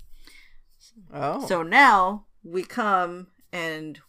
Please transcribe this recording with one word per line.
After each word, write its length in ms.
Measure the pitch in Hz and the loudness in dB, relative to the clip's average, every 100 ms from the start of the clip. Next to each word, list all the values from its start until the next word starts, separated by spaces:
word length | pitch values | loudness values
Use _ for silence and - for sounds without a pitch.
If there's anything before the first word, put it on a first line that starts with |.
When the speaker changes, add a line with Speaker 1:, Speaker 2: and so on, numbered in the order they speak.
| - - - - - - - _ _ - 185 | -20 -20 -20 -20 -20 -20 -20 _ _ -20 -18
Speaker 1:
Oh. 320 | - 139 185 247 | -8 -6 -6 -4
Speaker 2:
So 160 | 180 | -4
now 640 | 165 226 277 208 185 208 - _ | 2 6 8 6 4 -2 -12 _
we 200 | 175 175 | -12 -10
come 640 | 170 - 214 190 175 175 180 _ _ | -8 -6 0 0 0 -8 -18 _ _
and 480 | 180 165 156 156 147 | -8 -8 -8 -12 -16